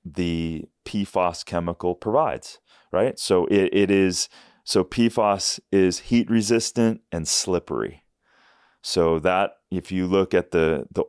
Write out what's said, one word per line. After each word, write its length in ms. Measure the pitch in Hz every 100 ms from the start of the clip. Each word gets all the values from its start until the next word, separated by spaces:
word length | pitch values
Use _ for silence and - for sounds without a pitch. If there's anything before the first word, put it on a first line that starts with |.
the 640 | 87 78 87 82 82 80 80 _
P 200 | - 104
fas 380 | 98 98 90 85
chemical 540 | - 87 85 85 90 87
provides, 640 | 110 123 151 64 - - _ _ _
right? 260 | - 110 -
So 280 | - 92 85
it, 280 | 101 95
it 160 | 101 98
is, 380 | 98 95 90 - - _ _
so 220 | - 101
P 240 | 90 - 117
fas 500 | 117 107 98 - - -
is 260 | 98 92 87
heat 320 | - 120 117
resistant 680 | 113 104 113 - - 113 110 _
and 160 | 85 78
slippery. 800 | - - 87 - 64 53 76 _ _ _ _ _ _ _ _
So 360 | - 92 82 82
that, 380 | 82 92 101 - _
if 220 | 92 -
you 140 | 95 90
look 260 | 95 95
at 200 | 90 82
the, 340 | 87 80 76 -
the 120 | -